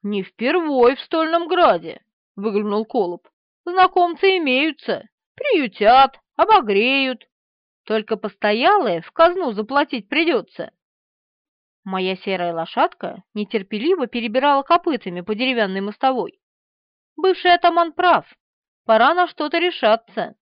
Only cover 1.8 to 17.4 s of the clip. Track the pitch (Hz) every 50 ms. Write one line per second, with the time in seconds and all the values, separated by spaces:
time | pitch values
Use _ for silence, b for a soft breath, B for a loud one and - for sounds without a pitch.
1.8 | - 160 - - _ _ _ _ _ _ _ - 196 220 202 208 214 208 202 214
2.8 | 226 214 - 247 196 175 175 - _ _ _ _ _ _ _ _ _ 349 349 381
3.8 | 370 359 - 370 349 349 339 - - 392 381 370 330 269 254 262 294 320 294 _
4.8 | - - 196 - - _ _ _ _ _ _ - - 587 494 330 277 220 _ -
5.8 | 208 208 247 262 269 262 - _ _ _ _ - 330 403 440 392 285 208 202 196
6.8 | 220 254 269 277 269 262 254 - _ _ _ _ _ _ _ _ _ _ _ _
7.8 | _ - 214 220 214 - 226 214 - 208 - _ - 208 208 226 262 349 415 415
8.8 | 320 226 175 165 170 - _ - 220 349 349 381 359 262 214 190 220 214 269 285
9.8 | 311 302 - 240 196 _ - 302 339 311 311 220 175 _ _ - 170 - _ _
10.8 | _ _ _ _ _ _ _ _ _ _ _ _ _ _ _ _ _ _ _ _
11.8 | _ 190 190 185 185 185 190 185 - 202 190 180 175 175 170 165 165 - - 233
12.8 | 285 339 - _ - 170 - - _ _ _ 208 208 - - 214 196 _ - 208
13.8 | 226 320 392 349 269 214 - 240 220 240 208 254 269 294 285 277 269 - 339 349
14.8 | 349 - 311 - - 190 175 175 175 196 214 208 254 269 262 233 214 190 190 190
15.8 | 196 202 208 _ - 262 269 247 180 - _ _ _ _ _ _ _ _ _ _
16.8 | _ _ _ _ _ _ _ - 302 370 370 -